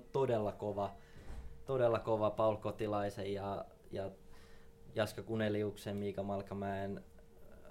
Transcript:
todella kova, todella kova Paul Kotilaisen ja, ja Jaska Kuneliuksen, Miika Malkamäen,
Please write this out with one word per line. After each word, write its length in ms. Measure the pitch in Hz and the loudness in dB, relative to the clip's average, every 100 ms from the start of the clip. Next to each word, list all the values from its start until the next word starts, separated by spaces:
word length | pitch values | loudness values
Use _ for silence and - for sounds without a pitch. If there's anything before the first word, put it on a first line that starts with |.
| - | -2
todella 400 | 143 131 117 104 | 2 4 4 2
kova, 440 | - 107 98 98 - - - - - - - - | 0 -2 0 0 -2 -16 -14 -10 -8 -8 -10 -2
todella 340 | 131 120 113 | 4 6 4
kova 320 | - 110 107 | 4 4 4
Paul 240 | - 110 104 | 6 4 4
Kotilaisen 800 | 107 104 107 104 101 101 98 | -2 -2 0 2 0 -2 -4
ja, 320 | 98 101 98 - - - | -2 -2 -2 -6 -14 -10
ja 200 | 101 95 - - - - - - - - - | -6 -6 -8 -16 -16 -16 -18 -18 -18 -8 -2
Jaska 260 | 107 - | -2 -2
Kuneliuksen, 720 | 95 113 107 104 104 98 - 101 | -4 2 2 4 0 -2 -4 -2
Miika 260 | 101 95 | -2 -2
Malkamäen, 800 | 98 98 98 101 - 98 98 98 - - - - - - - | -2 -2 -2 -4 -2 -2 -2 -4 -10 -20 -20 -20 -18 -16 -18